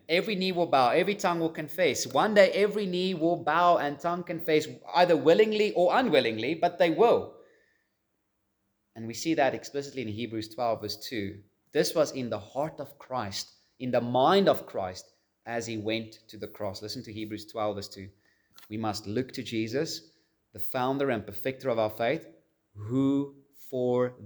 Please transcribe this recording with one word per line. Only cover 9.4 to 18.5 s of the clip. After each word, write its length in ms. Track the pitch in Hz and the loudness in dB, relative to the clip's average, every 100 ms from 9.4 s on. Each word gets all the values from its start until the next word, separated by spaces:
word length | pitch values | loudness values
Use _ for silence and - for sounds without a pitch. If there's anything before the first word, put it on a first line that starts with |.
| 135 | 2
explicitly 480 | 113 - 143 139 131 | 0 -6 -10 -8 -8
in 60 | 113 | -8
Hebrews 480 | 104 117 110 107 - | -6 -6 -6 -8 -4
twelve, 260 | 120 110 | -4 -4
verse 160 | 104 - | -6 -12
two. 400 | - 117 98 - - _ _ | -10 -6 -6 -10 -20 _ _
This 220 | 147 170 | -2 0
was 180 | 165 143 | 0 -2
in 180 | 135 120 | -2 -6
the 80 | 107 | -6
heart 400 | 98 131 156 - | -8 -6 -6 -8
of 180 | 139 - | -16 -18
Christ, 540 | - 127 101 98 - _ _ - | -8 -6 -6 -8 -12 _ _ -10
in 120 | 127 | -2
the 100 | 120 | -2
mind 480 | 120 127 139 196 185 | 0 4 6 6 4
of 160 | 135 - | 2 -2
Christ, 460 | 113 95 92 - _ _ _ 113 | -8 -6 -8 -16 _ _ _ -10
as 220 | 120 113 | -8 -6
he 100 | 110 | -6
went 500 | 104 113 113 - - | -4 -4 -6 -16 -20
to 80 | 107 | -14
the 100 | 101 | -14
cross. 340 | - 104 95 | -8 -10 -8
Listen 220 | 107 127 | -10 -12
to 100 | 117 | -12
Hebrews 320 | 107 110 107 - | -10 -10 -10 -10
twelve, 300 | 113 107 101 | -4 -4 -4
verse 120 | 98 | -10
two. 220 | - 95 - _ _ _ | -14 -18 -20 _ _ _